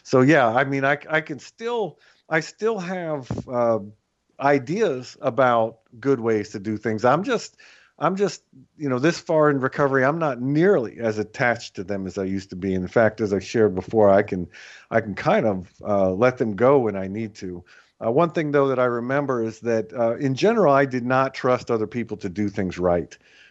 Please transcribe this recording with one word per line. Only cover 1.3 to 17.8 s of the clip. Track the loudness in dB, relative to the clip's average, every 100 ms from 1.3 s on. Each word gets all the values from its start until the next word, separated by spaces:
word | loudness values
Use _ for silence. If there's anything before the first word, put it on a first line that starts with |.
| -10
still, | -14 -12 -8 -6 -6 -10 _ _ -4
I | -4
still | -4 -4 -4 -4
have, | -6 -8 -6 -6 -6 -10 -4
uh, | -2 0 0 -4 -18 _ _ _ -2
ideas | 0 2 0 -2 -2 -2 -10 -8
about | -4 2 2 4 0 -4 _ -4
good | 0 0
ways | 0 0 -2
to | -8
do | -6 -4
things. | -4 2
I'm | 2 2
just, | 0 -4 -6 _ -20 _ _ -4
I'm | -2 0
just, | -2 -4 _ -20 _ -8
you | -4
know, | 0
this | 0 0
far | 0 2 4
in | 2
recovery, | 0 0 2 4
I'm | 2 2
not | -2 -4
nearly | -2 2 4 2 0 -4
as | -4 -2
attached | -6 -2 -2 -2 -6 -12
to |
them | -8 -6 -6
as | -4
I |
used | -4 -4 -8
to | -6
be. | -4
In | -2 0
fact, | 2 2 0
as | -2
I | -2
shared | -2 2 2 0
before, | -2 2 6
I | 4
can, | 2 -4 -6 -12 -20 -20 -4
I | -4
can | -2
kind | -4 0 2 0
of, | -2 -8 -12 -2
uh, | 0 2
let | 2 2 2
them | -4 2
go | 4 4
when | 2 -4
I | -6
need | -8 -10 -10
to. | -12 -14 -16 -20